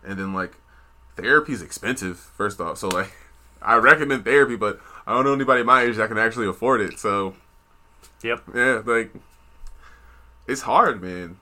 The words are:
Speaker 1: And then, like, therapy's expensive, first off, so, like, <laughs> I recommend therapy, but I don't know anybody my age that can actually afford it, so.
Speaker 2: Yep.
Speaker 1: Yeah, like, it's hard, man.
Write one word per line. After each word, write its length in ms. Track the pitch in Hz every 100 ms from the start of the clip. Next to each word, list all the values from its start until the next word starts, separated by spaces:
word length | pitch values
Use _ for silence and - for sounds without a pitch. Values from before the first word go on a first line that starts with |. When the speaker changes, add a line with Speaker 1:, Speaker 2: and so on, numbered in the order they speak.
| -
Speaker 1:
And 120 | 98
then, 160 | 95
like, 200 | 95 92 - _ - _ _ - -
therapy's 440 | 98 151 151 120
expensive, 560 | 82 - 107 131 92 87
first 440 | - - 101 -
off, 160 | 85 76
so, 100 | 101
like, 240 | 90 101 - - -
<laughs> 240 | - _
I 140 | - 117
recommend 480 | 120 156 143 131
therapy, 320 | 107 139 131 117
but 240 | 104 - - - -
I 60 |
don't 100 | 117 135
know 80 |
anybody 300 | 139 135 127
my 200 | 117 127
age 120 | 120 113
that 140 | 110
can 80 | 107
actually 300 | 113 117 104
afford 340 | 90 120 123
it, 180 | 95 -
so. 340 | 107 101 98 - _ _ _ _ _ _ - _
Speaker 2:
Yep. 220 | 117 120 -
Speaker 1:
Yeah, 280 | 120 123 120 110
like, 280 | 113 113 - - _ _ - - - - - - - - - -
it's 140 | 135
hard, 400 | - 165 214 110
man. 360 | 92 90 87 95